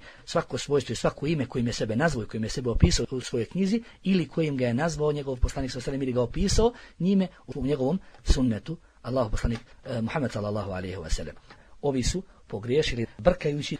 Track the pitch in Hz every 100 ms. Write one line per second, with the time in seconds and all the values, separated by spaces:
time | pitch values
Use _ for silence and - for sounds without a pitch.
0 | - - - 170 - 127 - 143 - 156
1 | 160 - 143 160 120 131 117 - 110 110
2 | 165 131 101 113 110 - 123 110 180 -
3 | 120 131 - 120 107 180 190 226 - -
4 | 185 190 139 165 156 135 123 117 170 147
5 | 151 147 135 123 - 135 131 131 147 135
6 | 131 123 120 156 190 - 233 - - -
7 | 175 196 180 - - 147 127 143 127 190
8 | - - - 139 127 104 - 165 - _
9 | 117 131 110 - 120 113 - - 135 123
10 | 113 165 120 110 104 104 98 92 95 95
11 | 80 - 76 - - - - - 143 135
12 | 120 180 - - - 104 113 139 - 120
13 | 113 - 107 - 151 147 135